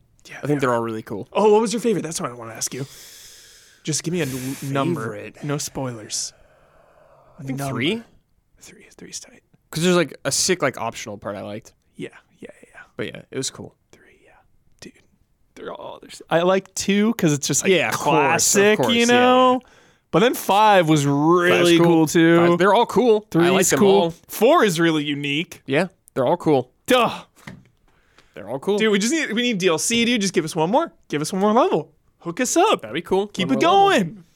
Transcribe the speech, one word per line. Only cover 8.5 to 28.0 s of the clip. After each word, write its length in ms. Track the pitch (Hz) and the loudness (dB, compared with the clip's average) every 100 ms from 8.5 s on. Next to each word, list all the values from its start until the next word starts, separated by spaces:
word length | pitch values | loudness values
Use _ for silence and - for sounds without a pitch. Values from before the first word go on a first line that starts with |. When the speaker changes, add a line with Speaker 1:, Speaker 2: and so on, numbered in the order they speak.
| _ | _
Speaker 1:
Three, 260 | - - - _ | -20 -20 -20 _
three's 220 | 90 - | -20 -18
tight. 240 | - _ _ _ _ | -18 _ _ _ _
Speaker 2:
'Cause 120 | - | -4
there's, 140 | 175 180 | 0 0
like, 180 | 160 - | 0 -6
a 60 | - | -6
sick, 320 | - - 180 | -4 -2 -2
like, 160 | 143 - | -4 -4
optional 400 | 113 - - 101 | -8 -10 -14 -12
part 160 | 110 | -12
I 60 | 101 | -12
liked. 320 | 101 107 - _ _ - | -12 -14 -16 _ _ -18
Speaker 1:
Yeah, 140 | 135 - _ _ | -16 -18 _ _
yeah, 120 | - | -20
yeah, 160 | - - | -20 -20
yeah. 60 | - - - | -20 -20 -12
Speaker 2:
But 100 | 107 | -12
yeah, 160 | - - | -12 -14
it 60 | - | -10
was 140 | 135 | -10
cool. 240 | - - - _ | -12 -18 -20 _
Speaker 1:
Three, 300 | _ _ _ | _ _ _
yeah. 80 | _ _ _ _ _ _ | _ _ _ _ _ _
Dude, 120 | - - _ _ _ _ _ - | -20 -20 _ _ _ _ _ -18
they're 160 | - | -14
all, 260 | - - 87 | -12 -14 -16
they're 100 | - | -20
s-, 120 | - - | -20 -4
I 120 | 165 | 0
like 300 | 180 190 190 | 2 0 -2
two 400 | - - 202 214 | -6 -2 2 2
'cause 180 | 233 165 | 2 0
it's 140 | 147 - | 0 -2
just, 160 | 147 | -2
like, 80 | 196 | 2
Speaker 2:
Yeah, 160 | 180 117 | 2 0
of 60 | |
course, 100 | - 151 | -2 0
of 40 | |
Speaker 1:
classic, 680 | 156 160 170 - 208 202 214 | 2 2 0 0 2 4 2
Speaker 2:
course, 140 | 127 | 2
Speaker 1:
you 80 | 233 | 2
Speaker 2:
yeah, 60 | 233 | 4
Speaker 1:
know? 540 | 247 247 254 254 254 | 4 4 4 4 2
Speaker 2:
yeah. 40 | - _ _ _ _ | -4 _ _ _ _
Speaker 1:
But 80 | 160 | 0
then 140 | 233 | 2
five 540 | 311 - 196 214 196 160 | 0 0 4 6 6 4
was 140 | 156 143 | 2 2
really 720 | 143 151 175 175 180 175 170 | 2 2 4 4 4 4 4
Speaker 2:
Five's 0 | |
cool. 80 | 170 | 4
Speaker 1:
cool, 200 | 165 156 | 4 2
too. 300 | 175 165 170 175 | 4 4 6 4
Speaker 2:
Five, 80 | 170 | 4
they're 160 | 190 | 4
all 100 | 202 233 | 4 2
cool. 380 | - 247 214 | 2 2 2
I 60 | - | 0
Speaker 1:
Three's 180 | 165 170 | 0 2
Speaker 2:
like 160 | 190 185 | 2 2
them 100 | - | 2
Speaker 1:
cool. 200 | 202 196 | 4 4
Speaker 2:
all. 80 | 170 165 - | 2 -4 -14
Speaker 1:
Four 340 | - 220 339 | 0 4 4
is 160 | 220 160 | 4 2
really 260 | 170 156 | 0 0
unique. 580 | 147 143 143 143 175 - - | -2 -4 -4 -4 -6 -12 -4
Speaker 2:
Yeah, 220 | 139 180 - _ | -2 -4 -8 _
they're 120 | - 123 | -4 0
all 100 | 170 | 0
cool. 340 | 165 139 123 _ - | 2 0 0 _ 0
Speaker 1:
Duh. 360 | 254 214 - - _ - - _ _ _ _ | 2 2 -4 -14 _ -20 -20 _ _ _ _